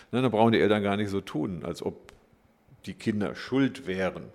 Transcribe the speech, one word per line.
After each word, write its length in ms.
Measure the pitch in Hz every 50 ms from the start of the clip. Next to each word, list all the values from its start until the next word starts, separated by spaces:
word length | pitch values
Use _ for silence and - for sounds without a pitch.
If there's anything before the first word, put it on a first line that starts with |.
| - _
Ne, 100 | - 120
da 80 | 131 123
brauchen 240 | 107 104 113 117 113
die 60 | 85
Eltern 200 | 80 104 104 104 101
gar 120 | 101 101
nicht 120 | 104 107 101
so 100 | 98 98
tun, 420 | 92 - - 151 147 113 92 80 -
als 180 | 82 82 - -
ob 300 | - - - - - - _ _ _ _ _ _ _ _ _ _ _ - _ _
die 80 | - 185
Kinder 420 | - - 113 104 104 101 73 65
schuld 500 | - - - 127 135 139 127 - - -
wären. 420 | 90 92 95 95 90 87 87 67 64 -